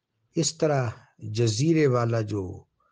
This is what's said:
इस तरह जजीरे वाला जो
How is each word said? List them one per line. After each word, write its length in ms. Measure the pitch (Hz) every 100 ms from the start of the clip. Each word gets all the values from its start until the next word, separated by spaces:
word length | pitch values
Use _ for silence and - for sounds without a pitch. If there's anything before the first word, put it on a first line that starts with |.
| _ _ _ 165
इस 240 | 156 -
तरह 340 | 160 139 120 - - _
जजीरे 640 | 110 107 117 107 156 160 147
वाला 340 | 123 117 117
जो 440 | 107 107 92 92 - _ _